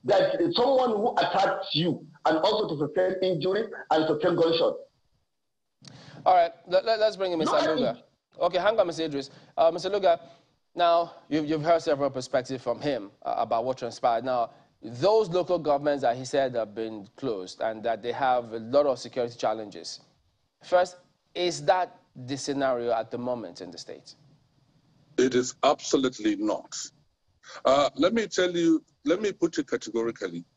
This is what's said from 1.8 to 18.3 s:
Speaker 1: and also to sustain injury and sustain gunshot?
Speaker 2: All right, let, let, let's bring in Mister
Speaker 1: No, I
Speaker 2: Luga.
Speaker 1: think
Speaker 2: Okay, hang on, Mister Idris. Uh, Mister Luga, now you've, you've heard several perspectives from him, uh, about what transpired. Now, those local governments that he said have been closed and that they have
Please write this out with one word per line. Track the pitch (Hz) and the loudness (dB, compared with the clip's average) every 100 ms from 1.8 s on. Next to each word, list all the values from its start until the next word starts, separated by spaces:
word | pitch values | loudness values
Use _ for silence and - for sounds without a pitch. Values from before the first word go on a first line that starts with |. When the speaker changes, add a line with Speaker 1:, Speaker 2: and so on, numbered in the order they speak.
| 170 135 - - 156 | -2 -2 -8 -4 0
Speaker 1:
and | 160 | 2
also | 180 220 185 | 2 0 -2
to | 151 147 | -2 -2
sustain | 190 185 185 | 0 0 0
injury | 185 170 175 202 226 - - | 0 0 0 -2 -4 -10 0
and | 160 156 | 0 2
sustain | 151 180 170 | 0 0 2
gunshot? | 165 165 117 - - _ _ _ _ _ _ _ _ _ - - - - - | 2 4 0 -2 -12 _ _ _ _ _ _ _ _ _ -20 -20 -20 -2 4
Speaker 2:
All | 185 | 4
right, | 170 - - | 4 -2 0
let, | 185 220 | 0 2
let, | 220 | 2
let's | 214 185 | 2 0
bring | 190 | -4
in | 170 | 0
Mister | 156 147 | 2 2
Speaker 1:
No, | |
I | 156 | 2
Speaker 2:
Luga. | 156 123 | 0 0
Speaker 1:
think | 117 _ _ _ - | -4 _ _ _ -2
Speaker 2:
Okay, | 175 175 | 0 2
hang | 190 226 | 2 2
on, | 180 | 0
Mister | 156 | 0
Idris. | 165 139 131 - - - | -4 -4 -8 -16 -12 2
Uh, | 165 | 2
Mister | 170 185 | 2 -4
Luga, | 202 190 170 - - _ _ _ - | 0 2 2 -4 -20 _ _ _ 0
now | 175 170 165 - _ | 4 4 0 -8 _
you've, | 147 151 | -2 0
you've | 160 | -2
heard | 156 165 | 2 2
several | 165 143 139 | 2 0 0
perspectives | 131 123 131 123 131 | -2 -2 -2 -2 -6
from | - 117 | -4 -4
him, | 135 127 101 _ | -2 -4 -6 _
uh, | - - | -6 -4
about | 113 117 | 0 -2
what | 123 127 | -2 -4
transpired. | 117 - 127 113 127 | -6 -2 0 0 0
Now, | 123 113 - _ _ | -2 -2 -6 _ _
those | 113 120 175 220 208 | -14 -2 2 4 2
local | 175 175 180 | 0 0 0
governments | 151 143 147 143 | 2 0 0 0
that | 127 120 | 0 -2
he | 131 | -2
said | 143 135 120 | 0 0 -2
have | 107 104 | -6 -6
been | 110 110 95 - | -8 -8 -16 -8
closed | 131 104 92 - | -6 -6 -8 -6
and | 113 110 | -6 -4
that | 110 113 | -4 -4
they | 117 | -4
have | 117 135 | -2 0